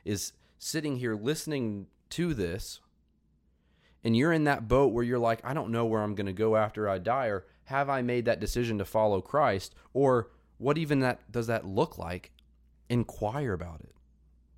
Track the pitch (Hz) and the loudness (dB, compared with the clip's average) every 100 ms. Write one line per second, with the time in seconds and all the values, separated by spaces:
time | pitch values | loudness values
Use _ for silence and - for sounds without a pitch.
0 | - 101 - _ _ - - 156 151 127 | -6 -4 -6 _ _ -14 -6 -4 -4 -4
1 | 123 107 113 156 - 147 113 101 95 _ | -2 -2 -2 -4 -4 -4 -2 -6 -10 _
2 | - - 175 131 87 92 - - _ _ | -10 -4 -2 0 -2 -4 -10 -14 _ _
3 | _ _ _ _ _ _ _ _ _ _ | _ _ _ _ _ _ _ _ _ _
4 | 117 113 156 160 147 139 110 127 139 117 | 2 4 4 4 2 0 2 4 4 2
5 | 120 123 117 113 120 147 104 117 117 110 | 0 2 2 0 -2 -4 -2 0 2 0
6 | 104 101 101 92 110 110 104 - 104 95 | 0 -2 -4 0 2 4 2 0 0 0
7 | 90 131 120 98 - _ - 139 139 135 | 0 0 0 -2 -6 _ -6 -2 0 0
8 | 123 123 113 107 104 120 120 104 95 110 | 0 0 0 0 -2 -2 -2 -2 -2 2
9 | 107 98 - 143 139 95 - - _ - | 2 2 0 2 2 0 -4 -18 _ 2
10 | 139 123 107 - _ - 123 151 156 143 | 4 4 0 -12 _ -4 0 0 2 2
11 | 127 - - 120 113 113 95 98 160 - | 2 -2 -6 -4 -2 -2 -2 -2 -2 -2
12 | 87 90 - _ _ _ _ _ - 120 | -8 -8 -10 _ _ _ _ _ -2 0
13 | 110 - 104 135 135 90 85 80 - _ | 0 -2 -4 -2 -2 -4 -6 -14 -18 _
14 | _ _ _ _ _ | _ _ _ _ _